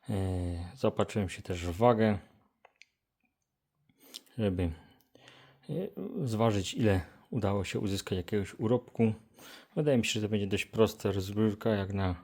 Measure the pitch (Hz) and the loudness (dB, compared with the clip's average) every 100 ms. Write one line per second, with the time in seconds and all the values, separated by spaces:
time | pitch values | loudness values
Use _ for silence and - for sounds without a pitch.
0 | - 104 95 92 87 87 87 - 110 - | -2 -2 0 -2 -2 -6 -8 -2 0 0
1 | 104 110 92 - - 87 87 87 120 110 | -2 0 -4 -6 -8 -6 -4 4 4 6
2 | 110 98 - _ _ _ - _ _ _ | 4 2 -4 _ _ _ -20 _ _ _
3 | _ _ _ _ _ _ _ _ _ _ | _ _ _ _ _ _ _ _ _ _
4 | - - _ - 104 90 87 80 - _ | -20 -20 _ -2 0 0 -2 -4 -16 _
5 | _ _ - - - _ - 151 190 - | _ _ -20 -20 -20 _ -10 -8 -6 -8
6 | 196 - 135 110 113 101 92 - 110 95 | -10 -6 -4 2 4 2 -2 0 2 2
7 | - - _ 120 98 101 92 - 101 98 | 0 -16 _ -2 0 0 -2 -4 -2 -4
8 | - 92 - 104 95 - 110 123 - - | -4 -4 -2 -4 -4 -4 0 0 0 0
9 | 226 - _ - - - - - 151 127 | 2 0 _ -20 -20 -20 -10 -2 2 2
10 | 107 113 104 104 101 98 - 113 107 - | 2 -2 0 0 0 -2 -2 4 4 4
11 | 104 98 95 101 110 104 117 101 98 98 | -2 -2 -2 2 0 2 0 0 -2 -2
12 | 95 85 | -2 -2